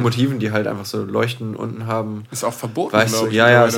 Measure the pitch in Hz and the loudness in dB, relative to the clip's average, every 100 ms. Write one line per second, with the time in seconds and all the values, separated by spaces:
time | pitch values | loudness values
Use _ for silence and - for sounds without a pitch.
0 | 120 120 135 127 107 107 107 104 101 107 | 0 2 0 0 -2 -2 -2 -4 -6 -6
1 | 98 107 120 123 113 - 113 110 113 113 | -4 -2 -2 -4 -8 -8 -8 -8 -4 -4
2 | 107 107 110 - 113 120 117 123 196 107 | -4 -8 -10 -6 -6 -6 -6 -6 0 0
3 | 113 110 113 107 120 120 117 | 0 -2 0 4 6 8 6